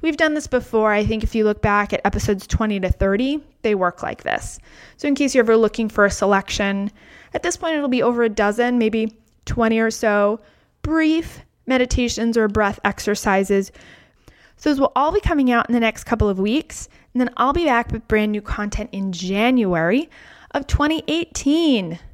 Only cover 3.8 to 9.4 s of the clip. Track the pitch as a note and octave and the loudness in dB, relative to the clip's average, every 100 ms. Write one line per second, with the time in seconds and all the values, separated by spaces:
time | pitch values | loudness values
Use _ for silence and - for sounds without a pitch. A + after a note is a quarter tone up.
3.8 | F3+ F3 - - - - - - - - | 0 -2 -8 -8 -4 -4 -4 -16 -20 -20
4.8 | - - D4 C4+ C#4+ C4 A3+ A3+ A3 - | -20 -6 -2 0 2 2 4 4 4 0
5.8 | A3 - G3+ G3 G3 G3 G3 - G3+ G3 | -4 2 2 2 2 2 0 -4 -2 -2
6.8 | G3+ - - - - - E4+ F4 E4+ D#4 | -6 -8 -20 -20 -10 -6 -4 -4 -2 -2
7.8 | C#4+ B3 A#3 A#3+ A#3 G#3+ G3+ G#3+ A#3+ B3 | 0 2 2 2 0 2 0 2 0 2
8.8 | A3 A3 A3 - _ _ | 0 0 -4 -6 _ _